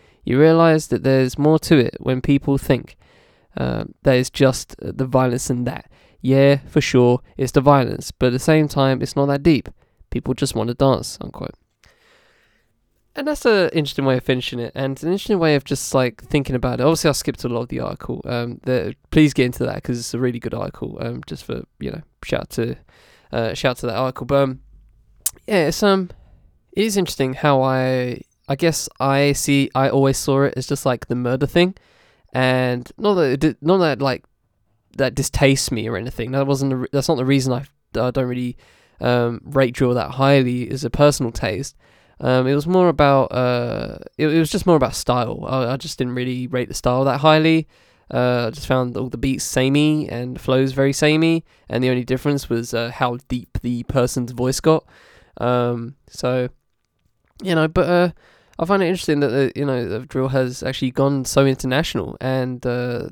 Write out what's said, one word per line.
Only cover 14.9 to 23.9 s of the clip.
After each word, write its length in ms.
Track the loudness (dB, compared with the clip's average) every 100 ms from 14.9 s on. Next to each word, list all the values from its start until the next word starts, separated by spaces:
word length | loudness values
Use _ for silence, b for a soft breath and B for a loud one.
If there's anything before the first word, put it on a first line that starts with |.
| -4
an 100 | -4
interesting 280 | -4 0 2
way 160 | 2 2
of 100 | 0
just, 280 | -6 -2
like, 280 | 0 0 -4
thinking 320 | -4 -2 -2 -2
about 240 | -2 0
it. 40 |
Obviously, 260 | 2 2 0
I 40 |
skipped 300 | 0 -4 -6
a 60 | -6
lot 140 | -6
of 40 | -6
the 100 | -6
article. 420 | -8 -8 -10 -10
Um, 360 | -6 -6 -6 -8
the, 320 | -2 -2 -2 -8 _
please 240 | 4 4
get 140 | 4 0
into 180 | 0 -4
that, 180 | -4
'cause 140 | -6 -6
it's 160 | -6
a 60 | -4
really 200 | -2 -4
good 140 | -6
article. 440 | -8 -8 -8 -12 -8
Um, 200 | -10 -10 -12
just 180 | -14
for, 200 | -10 -10 -10 _
you 120 | -12
know, 100 | -10 -16 _
shout 260 | -6 -6 -4
to, 240 | -6 -6 -8 b b b b b
uh, 200 | -6 -4 -2
shout 220 | -4 -4
to 100 |
that 80 | -4